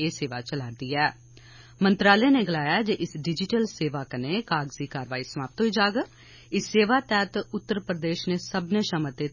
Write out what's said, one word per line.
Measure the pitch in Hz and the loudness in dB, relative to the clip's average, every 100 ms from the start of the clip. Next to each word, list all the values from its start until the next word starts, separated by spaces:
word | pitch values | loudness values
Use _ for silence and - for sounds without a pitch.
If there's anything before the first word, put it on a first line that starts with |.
एह् | 156 - | -4 -2
सेवा | 143 123 | -6 -6
चला'रदी | 123 147 120 117 131 143 | -6 -6 -6 -8 -4 0
ऐ। | 151 - - - - - - - | 0 -2 -16 -20 -20 -20 -20 0
मंत्रालय | 196 196 202 202 269 | 2 4 6 6 6
ने | 277 | 4
गलाया | 180 160 147 180 | 4 0 2 2
जे | 226 | 2
इस | - 170 156 | -2 -2 -4
डिजिटल | 147 160 190 233 220 | -4 -2 0 0 0
सेवा | - 151 139 | 0 -2 -2
कन्नै | 135 127 127 202 | -6 -6 -2 -2
कागजी | 233 160 143 - 139 | 0 -2 -2 -6 -8
कारवाई | 143 123 127 | -6 -6 -6
समाप्त | 131 147 131 - | -6 -6 -8 0
होई | 226 | 0
जाग। | 214 202 214 381 - - - - | 4 2 2 -4 -10 -20 -20 -4
इस | 196 - | -4 2
सेवा | 214 208 262 | 2 4 2
तैह्त | - 208 196 208 - | 2 0 0 -4 -4
उत्तर | 208 - 202 | -8 -4 -4
प्रदेश | 190 175 165 175 - | -2 -4 -2 -2 -2
ने | 175 | -2
सब्भनें | - 190 170 208 | -2 -4 0 0
शां | 202 165 | 0 0
मते | 147 - 147 | -2 -4 -6